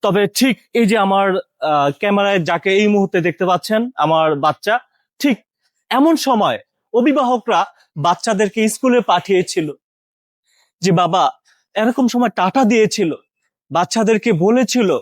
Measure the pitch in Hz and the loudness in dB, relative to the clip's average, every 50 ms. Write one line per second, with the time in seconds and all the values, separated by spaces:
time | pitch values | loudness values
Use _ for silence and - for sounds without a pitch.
0 | - 208 185 202 202 196 _ - 247 269 240 - _ _ _ 240 233 196 214 220 | -2 0 0 0 0 -2 _ 0 0 0 0 -2 _ _ _ 0 2 2 2 0
1 | 196 196 196 196 196 196 185 190 - _ _ _ - 151 151 147 143 143 143 _ | 0 0 0 0 0 0 -2 -4 -6 _ _ _ -4 -2 0 0 0 0 -2 _
2 | - 202 202 202 202 202 196 190 165 147 170 175 - 196 190 196 208 208 208 202 | -2 -2 0 0 0 0 0 -2 -2 -2 -4 -2 -2 0 0 2 2 2 2 0
3 | 196 185 - 190 160 175 165 - 190 180 185 175 - - 214 220 233 247 - - | 0 0 -2 -2 -2 -2 -2 -2 -2 -2 -2 -2 -2 -2 -2 -2 -2 -4 -4 -4
4 | 156 156 160 160 160 156 156 143 139 156 151 _ - 202 214 247 - _ _ _ | -2 0 2 2 2 0 0 0 0 -2 -2 _ -4 -4 -4 -4 -4 _ _ _
5 | _ _ _ _ - 294 233 - _ _ _ _ _ _ _ _ _ _ 214 247 | _ _ _ _ -2 -2 -2 -2 _ _ _ _ _ _ _ _ _ _ 0 2
6 | 277 320 330 - - 269 254 220 202 156 120 104 - _ _ _ _ _ - 226 | 2 2 2 0 0 -2 0 0 0 0 -2 -4 -8 _ _ _ _ _ -2 0
7 | 240 302 277 294 262 247 254 240 - - 214 170 190 - _ _ _ _ _ 160 | 0 2 2 0 0 0 0 -2 -2 -2 -2 -2 -2 -2 _ _ _ _ _ -4
8 | 143 170 175 - - 233 220 190 220 202 - 220 214 220 214 - - 262 247 247 | -2 -2 -2 0 -2 -4 -2 0 -2 -2 0 0 -2 -2 -2 -2 0 2 2 2
9 | 208 - 180 175 - - 196 180 180 - - - 160 147 139 _ _ _ _ _ | 2 2 0 0 0 0 0 0 0 0 -4 -6 -4 -6 -8 _ _ _ _ _
10 | _ _ _ _ _ _ _ _ _ _ _ _ _ _ _ _ - 185 185 175 | _ _ _ _ _ _ _ _ _ _ _ _ _ _ _ _ -2 0 2 2
11 | 180 175 165 185 160 139 - _ _ _ _ _ _ _ _ 202 214 233 240 - | 0 0 0 0 0 0 -2 _ _ _ _ _ _ _ _ -2 -2 -2 0 0
12 | 262 240 - 240 240 233 - - 208 190 - 269 269 208 240 226 214 - - - | 0 0 0 0 -2 -2 0 -2 -2 0 0 0 2 2 4 2 2 2 0 -2
13 | 202 165 139 - _ _ _ _ _ _ _ _ _ _ 135 160 180 - - 226 | -4 -4 -4 -8 _ _ _ _ _ _ _ _ _ _ -2 -2 -2 -2 -2 -2
14 | 226 196 220 214 - 233 214 156 165 202 233 254 254 - - 254 233 185 156 120 | 0 0 0 0 0 0 0 2 2 2 2 2 0 0 0 0 0 2 0 -2